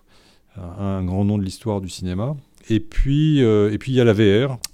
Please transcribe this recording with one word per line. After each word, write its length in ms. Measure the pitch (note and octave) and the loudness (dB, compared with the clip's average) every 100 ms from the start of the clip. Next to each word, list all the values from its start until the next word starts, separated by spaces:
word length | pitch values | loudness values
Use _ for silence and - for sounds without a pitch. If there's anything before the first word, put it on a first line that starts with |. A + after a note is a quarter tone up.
| _ _ _ _ _ | _ _ _ _ _
à 440 | G2 F2 F#2 G2 G2 | -18 -16 -8 -6 -4
un 60 | |
grand 200 | F2+ F#2+ | -4 0
nom 120 | G2+ G#2 | 0 0
de 60 | |
l'histoire 380 | F#2 - A2+ G2+ | -4 -8 -6 -6
du 80 | F#2 | -8
cinéma. 480 | - F#2 F#2 B2 D3 - _ - | -10 -8 -6 -6 -8 -14 _ -4
Et 80 | G#2+ | -4
puis, 640 | - - C#3 D3 D#3 D3 | -2 -2 0 2 2 4
euh, 300 | A#2 G#2 G#2 | 4 4 2
et 60 | G#2+ | -2
puis 120 | - | -2
il 60 | B2+ | 2
y 40 | |
a 40 | |
la 80 | A#2 | 4
V 340 | G2+ G#2 G#2 C#3 | 6 4 4 0
R, 120 | B2 - | -6 -12